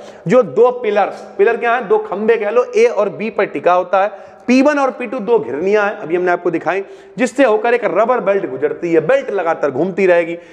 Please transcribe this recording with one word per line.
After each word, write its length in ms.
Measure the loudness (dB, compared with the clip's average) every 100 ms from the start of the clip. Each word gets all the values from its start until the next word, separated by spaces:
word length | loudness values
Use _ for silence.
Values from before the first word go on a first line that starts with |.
| -12 -12 0
जो 140 | 2
दो 280 | 2 2 2
pillars, 460 | 2 -2 0 0 -4 -8 0
pillar 180 | 0 2
क्या 180 | -2
है, 140 | -2 0
दो 100 | -2
खंबे 380 | -2 -4 0 0
कह 140 | 0
लो, 140 | -2 0 2
ए 100 | 2
और 220 | 2 -2
बी 220 | -4 -6
पर 140 | -4
टिका 280 | -4 -2 2
होता 300 | 2 2 0
है। 340 | 0 -4 -20 -10 0
पी 160 | 2
वन 160 | 4 2
और 120 | 0
पी 160 | -2 -8
टू 120 | -8
दो 200 | 0 0
घिरनियां 480 | 0 -4 0 0 0
हैं, 100 | -4
अभी 200 | -4 -2
हमने 160 | 0
आपको 180 | 0 0
दिखाई, 340 | -2 -2 -4 -6 -14 -14 -4
जिससे 260 | -2 2
होकर 300 | 2 2 2
एक 100 | 0
रबर 360 | 0 0 2 0
बेल्ट 300 | 0 -2 -2
गुजरती 420 | -4 -4 -4 0
है, 80 | 0
बेल्ट 300 | 2 0 0
लगातार 400 | -4 -2 -2 -2
घूमती 360 | -2 -2 0 2
रहेगी। 320 | 2 0 -6 -14